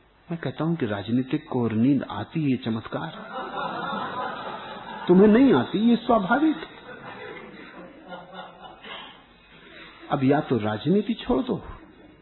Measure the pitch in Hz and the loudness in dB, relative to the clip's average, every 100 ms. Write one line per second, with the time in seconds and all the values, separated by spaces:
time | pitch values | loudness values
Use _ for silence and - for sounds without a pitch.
0 | _ _ - 170 139 - 156 165 117 101 | _ _ -10 -6 -6 -2 -2 0 -2 -2
1 | 101 123 127 151 - 123 113 110 127 135 | 0 -2 0 -4 -2 -2 0 4 4 4
2 | - 98 104 165 143 123 120 110 - 135 | 0 -6 -6 -2 0 0 -2 -4 -4 -8
3 | 160 - - - - - - - - - | -8 -10 -12 -10 -8 -8 -6 -6 -6 -6
4 | - - - - - - - - - - | -6 -6 -8 -8 -10 -12 -12 -14 -14 -8
5 | - 180 214 220 269 143 117 185 233 233 | 4 8 8 8 8 6 2 2 4 2
6 | - 226 180 269 311 - - - - - | 4 2 4 2 2 0 -10 -16 -18 -16
7 | - - - - - - - - 180 - | -16 -16 -14 -16 -16 -18 -18 -18 -20 -20
8 | 185 175 - 185 - - - - 151 - | -16 -16 -14 -16 -16 -18 -20 -18 -16 -16
9 | - - - - _ - - - - - | -16 -20 -20 -20 _ -20 -20 -20 -20 -20
10 | - 143 131 143 151 120 107 107 147 196 | -6 0 4 4 2 0 0 -2 2 2
11 | 233 226 - 254 254 165 - - - - | 2 -4 0 0 0 -4 -6 -18 -20 -20
12 | - - | -20 -20